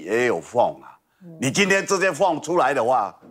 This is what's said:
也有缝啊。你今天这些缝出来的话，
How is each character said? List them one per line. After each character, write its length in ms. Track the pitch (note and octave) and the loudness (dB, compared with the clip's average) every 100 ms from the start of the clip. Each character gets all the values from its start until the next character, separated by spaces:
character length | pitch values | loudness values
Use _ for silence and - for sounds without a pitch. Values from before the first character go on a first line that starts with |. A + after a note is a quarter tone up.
也 240 | E2+ A2+ B2 | -2 0 0
有 120 | E2+ | 0
缝 400 | - A#2+ G2 - | -2 0 0 -2
啊。 120 | - - _ _ F3 D#3+ | -18 -20 _ _ -20 -6
你 80 | C3 | -4
今 180 | F3 G3 | 0 2
天 160 | G3 F3+ | 2 0
这 140 | G3 | 0
些 120 | F#3+ | 0
缝 280 | D3 F#3+ D#3 | 2 0 0
出 180 | C#3+ F3 | -2 0
来 160 | C3 | 2
的 100 | C#3 | 0
话， 300 | A#2 B2+ G2 - - | 0 0 -2 -8 -20